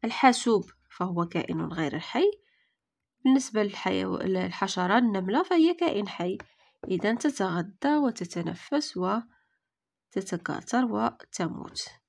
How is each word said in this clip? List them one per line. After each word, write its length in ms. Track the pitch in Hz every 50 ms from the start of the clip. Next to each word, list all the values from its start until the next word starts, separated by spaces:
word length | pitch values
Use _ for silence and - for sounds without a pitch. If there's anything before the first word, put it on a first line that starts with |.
| -
الحاسوب 640 | 226 - - - 269 240 247 - 240 226 202 175 - - _ _ _
فهو 360 | - - 180 190 180 170 170
كائن 460 | 170 170 175 - - - 160 165 160 165
غير 260 | 170 160 143 - 156
حي. 320 | 165 - - 240 339 415 415 - _ _ _ _ _ _ _ _ _ _ _ _ _ _ _ _ _
بالنسبة 380 | 262 262 269 262 - 214 214 214
للحيو-، 600 | 208 196 - - 190 190 190 185 185 185 - -
للحشرة 760 | 190 190 185 185 185 175 - - 190 - - 180 180 202 247
النملة 440 | 247 233 202 190 185 185 202 277 370
فهي 320 | - 370 339 320 330 359
كائن 340 | 339 349 330 - 202 208 196
حي، 300 | - - 170 180 190 - - _ _ _ _ _ _ _ - -
إذا 260 | 185 180 - 202 226
تتغذى 840 | 240 - 302 269 - 196 185 170 175 170 202 202 _ - 277 294
وتتنفس 1000 | 302 285 254 - - 180 175 - 175 170 165 170 175 - - - 294 294 - - 185 180 185 202 226 233 - _ _ _ _ _ _ _ _ _ _ _ _ _ _ _ _ _
وتتكاثر 680 | - 185 - - 170 170 - - - - - - 240 262
وتموت. 1040 | 240 214 208 220 233 - _ - _ - - 185 160 - - - - - - - - - - _